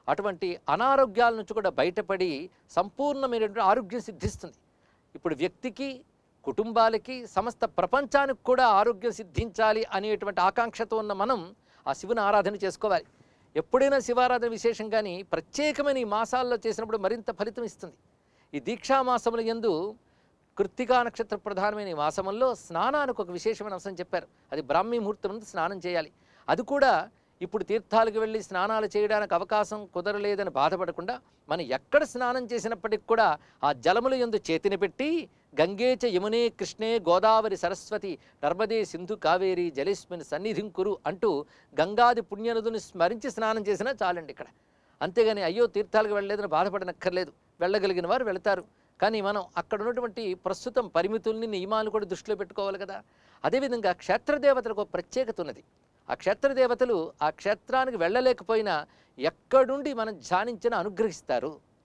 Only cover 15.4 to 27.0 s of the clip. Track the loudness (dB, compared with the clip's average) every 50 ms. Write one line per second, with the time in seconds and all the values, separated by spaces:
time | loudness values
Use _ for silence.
15.4 | -6 -6 -4 -2 0 0 0 0 0 0 0 0 0 -2 -2 -2 -2 0 0 -2
16.4 | 0 0 -2 -2 -2 -4 -4 -4 -4 -4 -4 -2 -2 -2 -2 -2 -4 -6 -6 -4
17.4 | -6 -6 -6 -6 -8 -10 -10 -12 -16 -18 -18 _ _ _ _ _ _ _ _ _
18.4 | _ _ -10 -8 -6 -6 -6 -4 0 2 2 2 4 2 0 0 0 -2 -2 -2
19.4 | -2 -2 -4 -2 0 0 0 0 -2 -6 -8 -14 _ _ _ _ _ _ _ _
20.4 | _ _ _ -4 -4 -2 -2 -4 0 2 4 4 2 0 -2 -6 -6 -6 -6 -6
21.4 | -6 -6 -4 -2 0 0 -2 -2 -6 -6 -4 -2 -2 0 0 -2 -4 -4 -2 0
22.4 | 0 0 0 -2 -8 -6 -4 -2 0 0 0 0 0 -2 -2 -4 -6 -6 -8 -4
23.4 | -2 -4 -4 -4 -6 -8 -8 -8 -8 -10 -8 -8 -6 -4 -4 -4 -4 -6 _ _
24.4 | _ _ -8 -6 -2 0 2 2 2 2 0 -2 -2 -2 -4 -4 -4 -6 -6 -8
25.4 | -12 -8 -4 -4 -2 -2 -4 -6 -6 -2 -2 -2 -2 -4 -8 _ _ _ _ _
26.4 | _ 0 0 0 0 0 2 4 6 6 6 4